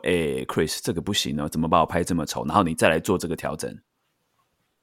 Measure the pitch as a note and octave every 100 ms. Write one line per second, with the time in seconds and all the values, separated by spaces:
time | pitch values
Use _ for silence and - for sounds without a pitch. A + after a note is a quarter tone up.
0 | - F2 D#2 C2 B1+ - D#2+ - - E2+
1 | D#2 G#2 - D2 D2+ D#2+ D#2+ F2 D#2+ E2+
2 | F2 E2+ D2 B1 B1+ F2 F2 D#2+ G2+ D#2+
3 | G2 F2+ E2+ D#2+ D2 D#2 A#1+ - _ _
4 | _ _ _ _ _ _ _ _